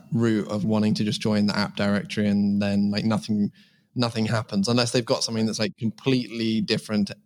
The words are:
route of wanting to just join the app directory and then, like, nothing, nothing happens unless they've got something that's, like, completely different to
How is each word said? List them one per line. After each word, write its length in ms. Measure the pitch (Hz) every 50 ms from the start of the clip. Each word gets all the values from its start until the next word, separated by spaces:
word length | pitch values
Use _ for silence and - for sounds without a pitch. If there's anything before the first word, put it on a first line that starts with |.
| - -
route 360 | - 117 117 113 110 104 - -
of 160 | 104 104 92
wanting 280 | 110 110 107 107 107 104
to 80 | - 107
just 160 | 107 104 -
join 260 | - 110 107 104 104
the 100 | 101 -
app 200 | 104 101 - -
directory 500 | - 101 101 101 101 - - - 110 104
and 340 | 104 101 101 101 101 101 101
then, 300 | 104 101 101 101 101 101
like, 140 | 101 104 92
nothing, 460 | 110 110 101 - - 107 104 104 98 - - - _ _ _ _ _ -
nothing 320 | 127 120 117 113 113 110
happens 400 | 104 117 107 - - 107 98 98
unless 240 | 113 120 123 117 117
they've 120 | - 127 113
got 200 | - 131 - -
something 240 | 120 113 110 110
that's, 100 | 110 -
like, 180 | - 107 98 -
completely 840 | - 117 107 - - - 135 131 127 117 98 113 117 113 113 110 110
different 460 | - - 107 - - - 107 104 98
to 80 | - - - _